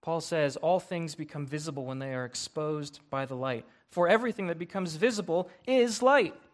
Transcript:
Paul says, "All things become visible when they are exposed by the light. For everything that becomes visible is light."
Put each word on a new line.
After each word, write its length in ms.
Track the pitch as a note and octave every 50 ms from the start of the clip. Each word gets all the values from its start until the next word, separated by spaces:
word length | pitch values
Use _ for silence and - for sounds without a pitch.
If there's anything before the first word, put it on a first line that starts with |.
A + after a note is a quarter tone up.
| -
Paul 180 | - E3 E3
says, 340 | D#3 - - D#3+ D3+ C#3+ C3+
"All 240 | - - D#3+ F3+ F#3
things 360 | E3+ - F#3 E3+ E3 D#3+ D3
become 320 | - D#3 D3 - D3+ D3 C3+
visible 360 | C#3+ D3+ D3+ D#3+ D3 C#3 C3
when 140 | B2+ C3 C3+
they 160 | C3+ C3+ C3
are 120 | B2+ B2+
exposed 760 | B2 A#2+ - - - _ D#3+ D#3 D3+ D#3 D3+ D3 C#3+ - - _ _
by 160 | - C3+ C3+
the 100 | C3 C3+
light. 300 | B2+ B2+ C3 B2+ A2+ - - _ _ _ _
For 180 | - F3 F3 E3+
everything 380 | G3 A3 A#3+ B3 G#3+ - G3 F3
that 120 | E3+ D#3+
becomes 380 | F3 F3 - G3 F#3 F3 D#3 D#3
visible 520 | F#3 B3 A#3+ G#3 G3 E3 D#3+ F3 F#3 F3+ - - _
is 380 | - B3+ C4 A#3+ A#3+ A3 G#3 B3
light." 360 | B3+ C#4 C#4+ A3 D#3 - - _ _